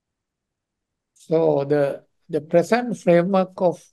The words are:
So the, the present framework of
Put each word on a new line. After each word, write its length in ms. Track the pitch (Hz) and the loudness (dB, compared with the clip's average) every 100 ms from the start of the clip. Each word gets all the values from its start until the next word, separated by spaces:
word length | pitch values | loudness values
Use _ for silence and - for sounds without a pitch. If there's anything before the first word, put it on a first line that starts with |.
| _ _ _ _ _ _ _ _ _ _ _ | _ _ _ _ _ _ _ _ _ _ _
So 520 | _ - 165 160 147 143 | _ -4 0 2 0 0
the, 380 | 147 139 - _ _ - | 0 -2 -4 _ _ -10
the 100 | 156 | -8
present 580 | 151 170 170 233 247 196 | -2 0 2 0 -2 -4
framework 540 | - 170 175 190 185 - | 2 2 2 0 -2 -2
of 260 | 180 165 _ | -4 -4 _